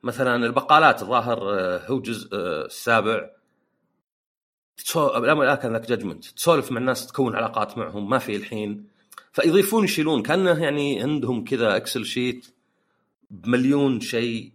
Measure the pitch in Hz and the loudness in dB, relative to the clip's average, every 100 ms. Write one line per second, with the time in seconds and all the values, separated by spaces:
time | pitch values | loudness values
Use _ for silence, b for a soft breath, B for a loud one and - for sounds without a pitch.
0 | 123 120 127 120 117 120 - 151 156 - | -8 -2 0 2 2 0 6 6 8 4
1 | 98 120 117 110 98 101 92 90 - 131 | 2 0 0 -2 -2 -2 0 -4 -4 -6
2 | 117 113 - 101 90 78 60 - - 113 | -4 -8 -6 -6 -4 -4 -6 -8 0 2
3 | 104 110 80 _ _ _ _ _ _ _ | 2 -2 -6 _ _ _ _ _ _ _
4 | _ _ _ _ _ _ _ - - 165 | _ _ _ _ _ _ _ -14 -6 0
5 | 143 - 120 151 139 143 123 113 113 117 | 0 2 2 4 4 2 0 -4 -2 -2
6 | 104 78 - - 170 160 127 123 127 123 | -2 -10 -14 -2 2 2 2 -4 -2 -4
7 | - - 127 107 113 113 104 - 80 101 | -6 -2 -2 0 -2 -2 -4 -6 -8 -8
8 | 101 127 - 104 104 110 104 104 - B | -2 -2 -2 -6 -6 -8 -8 -8 -14 B
9 | B B B - 170 175 196 226 196 - | B B B 0 4 4 4 2 2 0
10 | 156 147 - 170 190 170 160 147 143 120 | 0 0 2 2 4 2 2 0 -2 -2
11 | 123 151 120 120 - 127 113 98 - 123 | -2 -2 -2 -4 -2 0 2 2 -2 -6
12 | 107 - 123 123 - _ _ _ _ _ | -4 -2 -4 -4 -12 _ _ _ _ _
13 | _ _ _ 98 90 123 127 143 139 120 | _ _ _ -10 0 2 4 4 2 0
14 | - 117 120 113 127 | -2 -2 -2 -6 -10